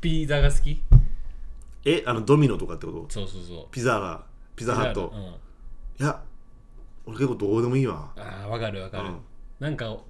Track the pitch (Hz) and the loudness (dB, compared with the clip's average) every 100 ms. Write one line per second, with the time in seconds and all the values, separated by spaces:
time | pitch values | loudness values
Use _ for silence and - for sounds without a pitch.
0 | 165 160 147 143 143 139 143 147 - - | -2 0 0 4 6 6 4 4 10 10
1 | - - - - - - - - 139 165 | 10 2 -4 -8 -12 -12 -16 -4 0 0
2 | 123 110 - 147 139 92 - 82 82 82 | 0 0 4 6 6 2 -4 -8 -10 -10
3 | - 104 95 95 87 85 78 135 123 110 | -8 -8 -8 -8 -12 -16 -12 -4 0 0
4 | 92 80 - - - - 113 110 110 104 | -2 -10 -14 -20 -18 -10 -4 -2 -2 -4
5 | 87 107 92 87 - - - - - - | -6 -10 -14 -16 -20 -18 -16 -12 -12 -4
6 | 143 - - - - - - - - - | -4 -4 -10 -16 -18 -20 -20 -20 -18 -18
7 | - 113 131 107 101 110 120 131 127 78 | -12 -4 -4 -2 -2 0 0 0 -2 -4
8 | 73 - - 95 101 117 110 98 92 95 | -10 -14 -14 -12 -8 -6 -6 -8 -10 -10
9 | 95 82 - - - - 143 143 113 110 | -10 -12 -16 -18 -18 -10 -8 -6 -8 -10